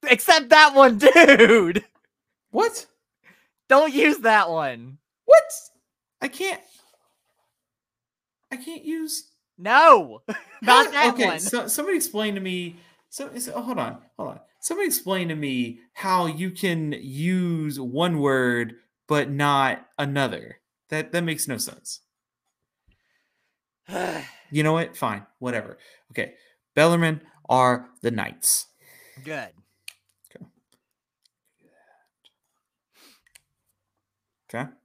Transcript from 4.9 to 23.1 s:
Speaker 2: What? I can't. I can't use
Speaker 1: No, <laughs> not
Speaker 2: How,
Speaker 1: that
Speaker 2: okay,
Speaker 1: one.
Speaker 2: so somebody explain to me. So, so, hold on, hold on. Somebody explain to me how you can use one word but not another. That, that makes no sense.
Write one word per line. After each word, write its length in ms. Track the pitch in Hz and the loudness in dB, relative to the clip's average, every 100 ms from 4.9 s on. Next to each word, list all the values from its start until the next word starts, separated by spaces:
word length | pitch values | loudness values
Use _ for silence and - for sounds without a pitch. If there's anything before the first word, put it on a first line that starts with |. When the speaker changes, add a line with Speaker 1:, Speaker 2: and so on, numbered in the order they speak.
| 139 _ _ | -20 _ _
Speaker 2:
What? 200 | - - 659 - - _ _ _ _ _ | 6 6 6 -14 -18 _ _ _ _ _
I 80 | 262 | -12
can't. 320 | - 381 - _ _ _ _ _ _ _ _ _ _ _ _ _ _ _ _ _ _ _ | -8 -8 -8 _ _ _ _ _ _ _ _ _ _ _ _ _ _ _ _ _ _ _
I 60 | 254 | -16
can't 280 | 254 330 | -14 -14
use 460 | 311 330 311 - - _ _ _ | -10 -8 -8 -12 -14 _ _ _
Speaker 1:
No, 640 | 185 254 330 247 143 107 | 2 6 8 6 4 -14
<laughs> 40 | - 214 - - | -14 -14 -14 -8
not 260 | 214 247 427 | 4 4 4
Speaker 2:
How, 40 | |
Speaker 1:
that 240 | 285 311 | 0 0
Speaker 2:
okay, 100 | 254 214 | 0 -4
Speaker 1:
one. 140 | 160 | -4
Speaker 2:
so 260 | 196 240 214 | -6 -6 -6
somebody 280 | 262 320 359 | -6 -4 -4
explain 380 | - 208 214 | -4 -6 -6
to 60 | 196 | -6
me. 360 | 190 180 175 170 _ _ _ | -8 -8 -10 -14 _ _ _
So, 220 | - 277 - | -16 -14 -14
so, 220 | 247 240 | -12 -12
hold 180 | 233 - | -10 -8
on, 200 | 117 - _ - | -8 -12 _ -16
hold 100 | - | -14
on. 120 | 104 _ _ | -14 _ _
Somebody 260 | - 339 392 | -10 -6 -6
explain 420 | - 185 190 170 | -6 -6 -6 -6
to 60 | |
me 460 | 156 143 127 120 120 _ | -6 -6 -4 -6 -10 _
how 320 | - 190 185 170 | -12 -4 -2 -2
you 240 | 151 185 | -6 -10
can 420 | 185 196 165 156 147 | -6 -4 -4 -6 -10
use 800 | 135 135 165 185 175 170 151 139 | -12 -8 -4 -2 -2 -4 -6 -8
one 380 | 127 131 175 160 | -8 -4 -2 0
word 560 | 143 135 123 120 117 - _ _ _ | 0 0 0 -2 -4 -10 _ _ _
but 220 | 151 139 | -2 -2
not 560 | 139 147 143 131 107 - - | -2 0 0 0 -4 -12 -8
another. 640 | 143 139 135 85 55 - _ _ _ | -6 -4 -4 -6 -14 -20 _ _ _
That, 220 | 156 151 | -10 -6
that 120 | 170 | -6
makes 240 | 170 156 - | -6 -6 -8
no 80 | 120 | -8
sense. 440 | - - - - _ _ _ _ _ _ _ _ _ _ _ | -10 -12 -18 -18 _ _ _ _ _ _ _ _ _ _ _